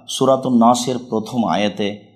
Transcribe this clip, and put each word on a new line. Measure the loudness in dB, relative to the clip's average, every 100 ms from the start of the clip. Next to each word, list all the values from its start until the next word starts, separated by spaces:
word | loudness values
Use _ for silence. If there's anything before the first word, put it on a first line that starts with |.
| -10
সূরাতুন | -2 2 2 2 4
নাসের | 4 4 0 -6 -4
প্রথম | -6 -4 -4 -2
আয়াতে | 0 -2 -2 -6 -6 -16